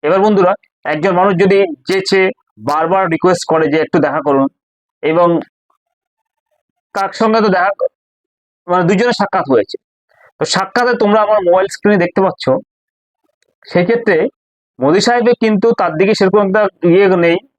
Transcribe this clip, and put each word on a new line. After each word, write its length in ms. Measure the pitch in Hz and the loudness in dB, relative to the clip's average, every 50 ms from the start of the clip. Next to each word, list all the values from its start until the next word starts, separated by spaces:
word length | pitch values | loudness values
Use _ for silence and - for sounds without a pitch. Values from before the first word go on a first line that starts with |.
| - | 0
এবার 180 | 147 175 190 | 0 0 2
বন্ধুরা, 320 | 196 214 214 196 185 175 196 - _ _ _ _ _ | 2 2 2 2 2 0 0 -2 _ _ _ _ _
একজন 280 | - 156 156 151 196 180 | -8 -6 -2 -2 -2 0
মানুষ 160 | 175 180 202 190 | 2 0 0 2
যদি 240 | 170 202 190 202 196 196 175 - _ _ - | 0 2 2 2 2 0 0 -4 _ _ -6
যেচে 420 | 190 190 190 - - 190 190 190 - _ _ _ _ _ | -4 -4 -2 -2 0 0 0 0 -2 _ _ _ _ _
বারবার 500 | 107 123 147 156 160 165 190 190 190 180 | -8 -4 -4 -2 -2 0 0 -2 0 -2
রিকোয়েস্ট 360 | 160 156 - 185 180 175 - - | -4 0 0 0 0 0 -2 -2
করে 180 | 160 160 - | -2 0 0
যে 120 | - 143 160 | 0 0 -2
একটু 180 | 156 - - 170 | -2 0 0 -2
দেখা 220 | 143 147 135 156 | 0 0 -4 -4
করুন, 260 | - 147 139 135 135 139 _ _ _ _ _ _ _ _ _ _ - | -2 0 0 0 0 -2 _ _ _ _ _ _ _ _ _ _ -4
এবং 380 | 147 160 170 175 175 170 156 - _ _ _ _ _ _ _ _ _ _ _ _ _ _ _ _ _ _ _ _ _ _ _ _ _ _ _ _ _ _ | -2 0 2 2 2 0 -2 -4 _ _ _ _ _ _ _ _ _ _ _ _ _ _ _ _ _ _ _ _ _ _ _ _ _ _ _ _ _ _
কার 140 | 196 196 190 - | -6 -6 -6 -2
সঙ্গে 280 | - 220 220 220 226 | -2 0 0 2 2
তো 80 | 208 214 | 2 2
দেখা 220 | 190 185 175 196 202 _ | 0 0 0 -2 -2 _
ক-, 140 | - - _ _ _ _ _ _ _ _ _ _ _ _ _ _ _ | -6 -6 _ _ _ _ _ _ _ _ _ _ _ _ _ _ _
মানে 180 | 175 180 185 180 | -4 -2 0 0
দুজনের 280 | 165 202 185 233 247 220 | 0 0 0 0 -2 0
সাক্ষাৎ 320 | - 208 196 - 190 160 135 | -2 -4 -4 -2 -6 -2 0
হয়েছে। 260 | 131 113 98 _ - - _ _ _ _ _ _ _ _ _ _ _ _ | 0 0 0 _ -8 -18 _ _ _ _ _ _ _ _ _ _ _ _
তো 60 | 147 | -6
সাক্ষাতে 480 | - - 185 190 190 - 247 247 247 240 | -4 -2 -4 -4 -4 -2 -2 -2 0 0
তোমরা 240 | 240 226 202 208 220 | 0 0 2 2 2
আমার 180 | 214 208 214 214 190 | 2 2 0 0 2
মোবাইল 220 | 175 175 185 190 196 | 2 2 2 0 -2
স্ক্রিনে 260 | - - _ 208 208 | -6 -4 _ 0 2
দেখতে 240 | 196 170 175 - - 196 | 2 0 0 0 -2 -2
পাচ্ছ, 220 | 185 - _ - - 175 180 - _ _ _ _ _ _ _ _ _ _ _ _ _ _ _ _ _ _ _ _ - - | -2 -2 _ -2 -2 -2 -2 -4 _ _ _ _ _ _ _ _ _ _ _ _ _ _ _ _ _ _ _ _ -4 -2
সেক্ষেত্রে 560 | 175 180 175 156 160 156 - 185 156 180 269 _ _ _ _ _ _ _ _ _ - | -2 0 0 -2 -2 0 0 0 0 0 -2 _ _ _ _ _ _ _ _ _ -2
মোদি 200 | 127 143 160 196 | 0 2 2 2
সাহেবের 340 | - 240 240 247 233 240 240 _ | 2 2 0 2 2 0 0 _
কিন্তু 320 | - 220 214 196 208 233 233 - | 0 0 0 2 2 0 0 0
তার 140 | 202 170 156 | -2 -4 -2
দিকে 180 | 156 196 196 220 | -2 0 0 2
সেরকম 260 | - 202 190 185 214 208 | 0 0 2 2 2 0
একটা 220 | 196 190 214 214 196 _ _ - | 2 0 0 0 -2 _ _ 0
ইয়ে 340 | 175 165 190 202 190 190 | 2 4 4 4 4 2
নেই। 200 | 180 170 170 170 190 _ _ _ | 2 2 0 0 -2 _ _ _